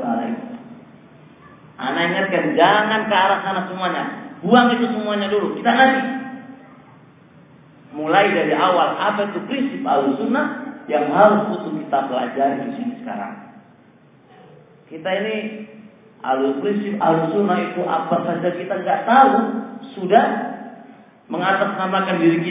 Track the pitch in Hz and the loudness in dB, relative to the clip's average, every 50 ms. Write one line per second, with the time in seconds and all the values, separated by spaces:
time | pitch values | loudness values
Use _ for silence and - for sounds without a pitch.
0 | - 120 117 117 120 113 113 - - - - - - - - - - - - - | -2 -2 -2 -2 -2 -4 -6 -8 -8 -12 -14 -16 -16 -18 -20 -20 -20 -20 -20 -20
1 | - - - - - - - - - - - - - - - - 127 139 160 165 | -20 -20 -20 -20 -20 -20 -20 -20 -20 -20 -20 -20 -20 -20 -14 -8 -6 -4 -2 -2
2 | 170 175 180 190 196 190 185 165 147 151 143 156 170 190 208 214 214 214 220 214 | -2 0 0 -2 -2 0 0 0 0 0 4 4 6 6 6 4 2 0 0 -2
3 | 196 208 202 185 190 202 196 190 - 196 196 185 180 180 185 185 185 175 160 139 | -2 0 2 2 4 2 2 0 -2 -4 -4 -4 -6 -6 -6 -4 -4 -4 -4 -4
4 | 123 - - - - - - - 170 196 233 247 240 233 233 240 233 208 208 214 | -6 -6 -8 -10 -14 -16 -14 -8 2 4 6 6 6 6 2 2 0 -2 -2 -4
5 | 208 208 208 208 202 202 208 202 180 - - - - 240 233 254 269 262 262 262 | -2 -2 -2 -2 -2 0 0 0 0 -2 -4 -2 0 2 4 6 6 4 4 2
6 | - - - - - - - - - - - - - - - - - - - - | -2 -4 -6 -8 -10 -12 -14 -16 -18 -20 -20 -20 -20 -20 -20 -20 -20 -20 -20 -20
7 | - - - - - - - - - - - - - - - - - - 139 151 | -20 -20 -20 -20 -20 -20 -20 -20 -20 -20 -20 -20 -20 -20 -20 -20 -20 -14 -10 -6
8 | 151 156 175 196 202 196 175 170 151 156 156 151 175 185 180 170 156 143 - - | -2 2 4 4 4 4 2 2 2 2 2 2 4 4 4 4 2 2 0 0
9 | 185 208 208 208 202 - - 170 - - 277 269 - - - - - - - 277 | -2 0 0 0 -2 -2 -4 -6 -6 -4 -2 -2 -2 -2 -4 -4 -2 0 2 2
10 | 269 135 - - 226 220 247 294 302 - - - - - - - - - 151 147 | 2 0 0 0 0 0 0 0 0 -2 -4 -8 -10 -12 -12 -12 -6 -2 0 0
11 | 143 143 156 185 214 208 202 208 - - - - - 156 151 151 - - 139 135 | 0 2 4 6 6 6 6 4 0 -2 -4 -6 -6 -6 -6 -8 -4 -2 -2 -2
12 | 135 131 127 123 120 120 - 139 139 135 127 139 - - - 120 120 120 - - | 0 -2 -2 -4 -4 -4 -2 0 0 0 0 -2 -4 -6 -6 -6 -6 -8 -8 -8
13 | - 107 101 101 98 98 101 - - - - - - - - _ - - - _ | -10 -10 -8 -8 -8 -10 -12 -14 -18 -20 -20 -20 -20 -20 -20 _ -20 -20 -20 _
14 | _ - _ - _ - - - - - - - - - - - _ - 156 160 | _ -20 _ -20 _ -20 -20 -20 -20 -20 -20 -20 -20 -20 -20 -20 _ -18 -16 -8
15 | 170 185 185 202 208 220 220 214 214 - - - - - - - - - - - | -4 -2 -2 -2 -2 -2 -4 -4 -6 -6 -10 -10 -14 -16 -16 -20 -20 -20 -20 -20
16 | - - - - - 131 135 135 135 139 139 - - 208 208 208 - 202 - - | -20 -20 -20 -8 -2 0 0 2 2 0 0 0 -2 0 0 0 -2 -2 -2 0
17 | 170 165 160 160 160 156 185 208 208 190 180 175 175 - - 180 175 170 165 160 | 2 2 4 4 2 0 2 2 2 2 2 0 -2 -4 -4 -4 -2 -2 -2 -2
18 | - - 175 170 170 180 165 170 175 175 175 - 180 - 196 185 180 190 165 - | 0 0 0 0 0 -2 -2 -2 -2 -2 -2 -4 -6 -4 -6 -4 -2 -2 -2 0
19 | - 226 240 269 269 269 - 226 226 - - - - - - - - - - 196 | 2 4 6 8 8 6 6 2 0 0 -4 -6 -8 -10 -14 -16 -16 -16 -10 -8
20 | 185 180 208 240 - - - - - - - - - - - - - - - - | 0 4 4 6 6 4 0 -4 -6 -8 -10 -12 -14 -16 -18 -20 -20 -20 -20 -20
21 | - - - - _ - 160 175 180 190 196 196 202 - 208 190 190 185 190 190 | -20 -20 -20 -20 _ -8 -6 -2 0 0 2 2 0 -2 -2 -4 -2 0 0 0
22 | 185 185 185 170 165 165 165 170 165 180 | 0 0 0 4 4 4 4 4 0 -2